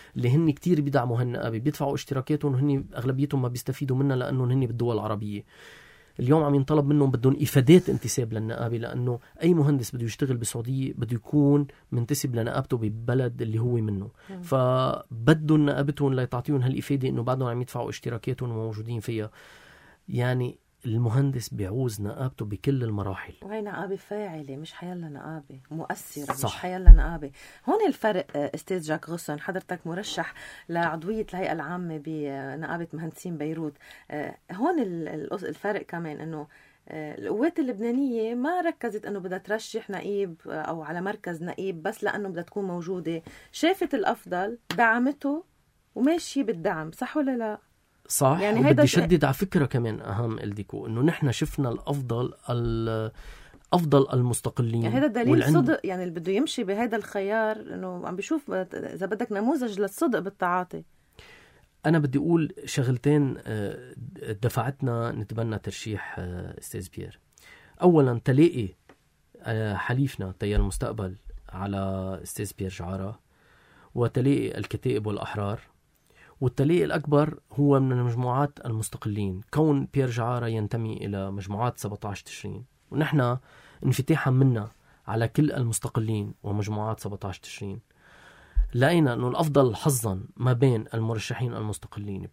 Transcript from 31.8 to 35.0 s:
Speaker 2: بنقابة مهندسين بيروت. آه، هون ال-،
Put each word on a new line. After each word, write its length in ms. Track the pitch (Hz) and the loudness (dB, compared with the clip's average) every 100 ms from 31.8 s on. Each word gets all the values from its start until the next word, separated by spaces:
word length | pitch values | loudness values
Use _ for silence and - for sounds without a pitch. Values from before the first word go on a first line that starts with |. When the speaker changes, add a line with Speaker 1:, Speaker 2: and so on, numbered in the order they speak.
| 175 156 | -6 -8
Speaker 2:
بنقابة 920 | 151 156 143 135 135 147 151 170 170 | -8 -6 -6 -6 -8 -8 -6 -6 -8
مهندسين 440 | 147 160 - 180 160 | -8 -10 -10 -10 -6
بيروت. 360 | 151 160 151 - - - - | -6 -6 -8 -10 -18 -20 -12
آه، 260 | 147 - - - | -10 -10 -12 -14
هون 280 | 180 302 339 | -2 0 2
ال-، 280 | 196 165 | -2 -4